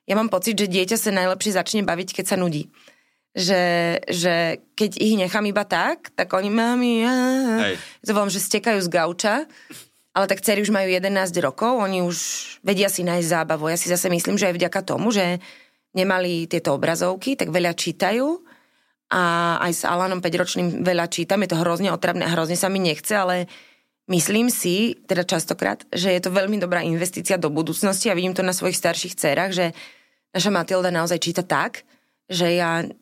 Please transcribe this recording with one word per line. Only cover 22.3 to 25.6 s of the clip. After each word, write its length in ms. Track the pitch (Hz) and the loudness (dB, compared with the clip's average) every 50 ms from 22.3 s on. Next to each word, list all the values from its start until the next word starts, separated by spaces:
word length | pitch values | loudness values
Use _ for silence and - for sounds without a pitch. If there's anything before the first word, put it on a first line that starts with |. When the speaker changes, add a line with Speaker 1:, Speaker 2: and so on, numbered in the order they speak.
Speaker 1:
hrozne 220 | 170 170 165 160 175 | 0 0 0 0 -2
sa 120 | 175 - | -2 0
mi 100 | 185 190 | 0 0
nechce, 320 | 190 185 170 - - - - | 2 0 0 0 -2 -2 -2
ale 380 | 214 208 190 180 180 180 180 180 - - - - _ _ _ _ _ _ _ | 0 0 2 2 0 0 -2 -6 -10 -20 -20 -20 _ _ _ _ _ _ _
myslím 420 | - 185 170 156 - 208 220 233 | 0 0 2 2 2 2 2 2
si, 460 | 247 233 - - 180 175 196 226 226 - - | 2 0 0 0 0 2 2 2 0 -2 -6
teda 220 | - - 190 180 180 | -4 -2 -2 -2 0
častokrát, 580 | - 185 160 160 - 185 - | 0 -2 -2 0 -2 -4 -2